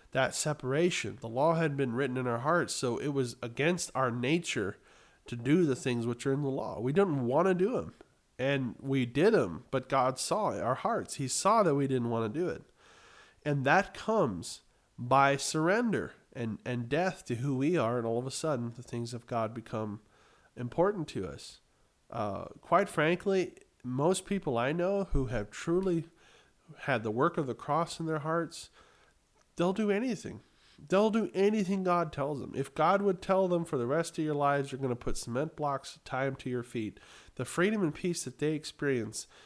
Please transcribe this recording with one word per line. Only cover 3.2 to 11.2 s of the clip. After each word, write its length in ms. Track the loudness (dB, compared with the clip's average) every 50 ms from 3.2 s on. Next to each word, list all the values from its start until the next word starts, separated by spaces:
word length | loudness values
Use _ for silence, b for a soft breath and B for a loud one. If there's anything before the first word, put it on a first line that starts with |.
| -2 -2 -4 -8
against 500 | -10 -6 -2 0 2 2 2 0 -2 -4 -2
our 160 | 0 0 0
nature 640 | 0 0 0 0 0 0 0 -2 -2 -2 -2 -2 -4 -8 b b b b b b b b b
to 80 | b -8
do 280 | -4 0 4 4 6 6
the 100 | 4 2
things 300 | 0 0 -2 0 0 0
which 200 | -2 -2 -2 0
are 80 | 0 0
in 100 | 0 0
the 60 | -2
law. 300 | -2 -4 -6 -6 -6 -4
We 100 | -2 0
didn't 340 | 2 4 4 4 2 0 0
want 220 | 2 2 4 4
to 60 | 4 4
do 240 | 2 2 0 0
'em, 160 | -2 -4 -6 -10 -16 -20 _ _ _ _ _ _
and 380 | -4 0 0 0 0 0 -4 -6 -6
we 260 | -4 -2 0 0 0
did 280 | 0 2 2 4 6 6
'em, 300 | 4 2 0 -2 -8 -8 -4
but 160 | -4 -4 -2
God 320 | 0 0 2 2 2 0 -2
saw 380 | -2 -2 0 0 0 0 -2
our 180 | -2 -2 -2 -2
hearts. 400 | 0 -2 -2 -2 -2 -4 -6 -6
He 140 | -6